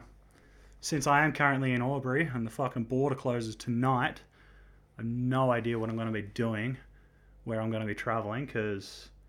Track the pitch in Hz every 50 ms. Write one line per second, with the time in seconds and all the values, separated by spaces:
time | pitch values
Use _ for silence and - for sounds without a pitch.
0 | - - - - - - - - - - - - - - - - - - - 147
1 | 135 151 143 143 151 156 - - 151 139 139 131 135 131 123 123 120 127 139 139
2 | 120 127 127 143 170 156 123 127 113 110 - - 139 123 - 127 113 - 131 127
3 | 135 143 135 127 - 131 120 120 113 110 110 - - - 120 117 127 131 135 123
4 | 127 160 - - - - _ - - - - - - - - - - _ _ -
5 | 117 113 117 123 123 127 127 131 135 131 123 117 113 117 117 113 110 113 113 113
6 | 113 113 110 107 101 101 104 - 117 113 113 107 107 127 135 131 - - - -
7 | - - - - - - - - - 113 113 110 110 113 113 110 110 107 101 -
8 | - 123 113 117 104 104 107 123 135 123 - 117 107 107 104 98 95 - - -
9 | - - - - -